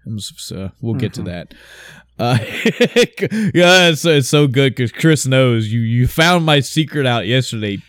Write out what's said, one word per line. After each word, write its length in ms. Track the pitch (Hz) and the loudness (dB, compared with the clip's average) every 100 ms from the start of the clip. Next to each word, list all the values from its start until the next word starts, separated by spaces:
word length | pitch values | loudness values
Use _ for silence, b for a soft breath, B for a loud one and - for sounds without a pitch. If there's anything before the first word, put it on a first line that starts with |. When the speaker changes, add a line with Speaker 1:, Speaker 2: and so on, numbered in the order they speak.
| - | -14
Speaker 1:
I'm 100 | 107 | -12
s-, 140 | - - | -12 -16
s-, 160 | - | -16
uh, 160 | 87 95 - | -12 -12 -10
we'll 140 | 113 | -6
get 200 | 110 104 | -4 -6
to 80 | - | -6
Speaker 2:
Mm-hmm. 80 | 92 | -12
Speaker 1:
that. 240 | 87 - - B B B B B - | -12 -14 -20 B B B B B -6
Uh, 200 | 117 113 | -2 -2
<laughs> 1080 | - - 180 - - 240 233 - 175 220 202 | -4 -4 -2 0 0 2 0 -2 -6 -2 -2
yeah, 340 | 170 175 185 175 | 4 6 6 4
it's, 160 | 156 | 2
it's 240 | 170 147 127 | 2 2 2
so 180 | 151 147 | 2 2
good 300 | 127 135 - | 2 0 0
'cause 160 | 117 | -6
Chris 340 | - 160 151 131 | 0 2 2 2
knows. 420 | 131 127 117 107 | 2 2 2 -2
You, 80 | 117 | -2
you 260 | 113 120 123 | 0 0 0
found 400 | - 165 175 156 | 2 2 2 2
my 140 | 147 | 0
secret 440 | - 156 147 147 131 | 0 -2 -2 -2 -2
out 200 | 117 95 | -2 0
yesterday, 520 | 127 123 113 104 98 | -2 -2 -4 -6 -6